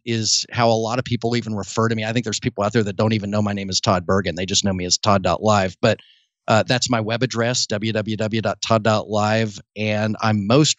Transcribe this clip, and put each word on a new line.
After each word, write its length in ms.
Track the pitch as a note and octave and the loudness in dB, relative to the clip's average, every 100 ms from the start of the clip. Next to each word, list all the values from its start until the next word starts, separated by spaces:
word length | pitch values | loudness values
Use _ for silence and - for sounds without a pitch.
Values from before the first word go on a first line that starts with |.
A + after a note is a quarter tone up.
is 400 | A#2 A2+ G#2+ - - | -4 -2 0 -2 -2
how 180 | A2+ A#2 | 2 4
a 60 | |
lot 240 | A2+ A2 B2+ | 4 2 -2
of 60 | |
people 320 | - A#2 A#2 A#2+ | -2 -4 -2 -2
even 180 | A2+ | -2
refer 340 | G#2 F#2+ - A2+ | -6 -4 0 0
to 60 | |
me. 100 | A2+ | 0
I 80 | A2 | -2
think 120 | A#2 | -2
there's 160 | A2 G#2 | -2 -4
people 240 | B2+ - | -4 -2
out 80 | G2+ | 0
there 100 | A#2+ | 2
that 140 | G#2 F#2 | 0 0
don't 160 | A2 | 0
even 180 | A2 G2+ | 0 0
know 100 | G#2 | 0
my 120 | G#2 | 0
name 180 | G2+ G2 | -2 -4
is 100 | F#2 | -2
Todd 240 | - F#2 | 0 0
Bergen. 300 | E2+ G2 F2+ | 2 0 0
They 120 | E2 F#2+ | -4 -2
just 180 | - | 0
know 80 | G2+ | 0
me 120 | F#2 | -2
as 140 | F2+ - | -2 0
Todd 240 | G#2+ G2 | 2 2
dot 220 | F#2 E2 | 2 0
live. 320 | G#2+ G#2 F#2+ - | 2 2 0 0
But, 200 | A#2 G2+ _ _ _ _ - | 0 0 _ _ _ _ 0
uh, 160 | A2+ | 2
that's 260 | F2+ B2 - | 2 0 0
my 100 | A#2+ | -2
web 220 | G#2+ A2+ | -2 -2
address, 440 | A#2 A2+ A#2 B2+ - | -2 0 -2 -2 -4
W 260 | G#2+ A2+ | -4 -2
W 240 | G#2+ G#2 G#2 | -2 -4 -4
W 260 | A2 A2 | -2 -2
dot 180 | G#2 - | -2 -4
todd 220 | - A2+ | 0 2
dot 260 | A2 G#2+ - | 4 0 0
live. 520 | G#2 G#2 A2 A2 F#2+ - - | 0 2 0 -2 -6 -16 -6
And 400 | G#2+ G#2+ G#2+ G#2+ | -4 -2 -2 0
I'm 280 | A2+ G#2+ G2 | 0 0 4
most 280 | C3+ D3+ | 4 4